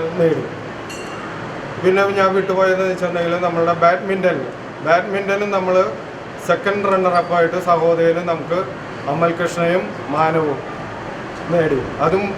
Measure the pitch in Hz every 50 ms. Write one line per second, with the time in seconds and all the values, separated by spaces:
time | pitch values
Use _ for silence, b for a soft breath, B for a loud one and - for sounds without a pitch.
0 | 165 165 170 180 170 165 156 135 123 - - - - - - - - - - -
1 | - - - - - - - - - - - - - - - - - 185 185 196
2 | 196 196 196 202 190 190 190 196 185 196 185 185 190 190 185 185 190 185 180 175
3 | 180 175 170 175 170 170 170 180 180 175 170 170 165 170 170 165 170 170 180 185
4 | 208 196 190 185 180 185 165 143 127 123 - - - - - - - 156 165 175
5 | 190 208 196 196 202 190 196 202 208 202 202 196 185 180 185 185 190 208 220 -
6 | - - - - - - - - - - 175 170 - 196 196 202 196 196 190 190
7 | 185 180 175 175 165 - 170 175 170 165 170 180 175 180 170 165 160 170 170 165
8 | 165 170 165 170 175 170 165 160 139 151 165 180 190 - - - - - - -
9 | - 139 143 160 170 170 165 170 175 165 - 175 170 170 175 185 208 - - -
10 | - - 143 151 160 160 160 165 160 147 139 131 - - - - - - - -
11 | - - - - - - - - - - 165 175 160 156 147 127 117 - - -
12 | 139 165 165 190 202 190 196